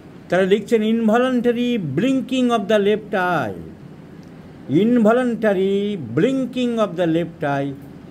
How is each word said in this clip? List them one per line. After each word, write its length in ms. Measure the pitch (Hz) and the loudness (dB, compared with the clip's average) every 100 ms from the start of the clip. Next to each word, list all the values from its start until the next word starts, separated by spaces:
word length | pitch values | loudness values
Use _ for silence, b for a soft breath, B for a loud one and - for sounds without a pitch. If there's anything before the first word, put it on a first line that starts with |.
| - - - | -20 -20 -2
তারা 140 | 175 | 0
লিখছেন, 400 | 190 214 214 226 | 4 2 2 0
"Involuntary 960 | 214 226 226 233 254 247 240 233 240 240 160 135 | 2 2 2 2 2 2 0 0 0 -2 -2 0
blinking 520 | 254 262 - 262 247 | 0 0 0 0 2
of 120 | 233 | 0
the 180 | 190 214 | 2 2
left 360 | 202 208 208 | 2 0 -2
eye, 440 | 202 180 165 113 90 80 - - - - - - - - - - 143 | -2 0 0 -2 -6 -12 -16 -20 -20 -20 -20 -20 -20 -20 -18 -2 2
involuntary 1120 | 220 247 208 240 254 220 214 185 190 196 202 202 117 120 | 4 4 4 4 2 0 0 2 2 0 -2 -4 -4 0
blinking 600 | 226 269 254 254 247 226 | 2 2 -2 -2 -2 0
of 180 | 202 | -2
the 120 | 165 170 | 0 0
left 380 | 160 165 - | 0 -2 -4
eye।" 280 | 147 139 139 135 - - - | -4 -2 -4 -8 -14 -18 -8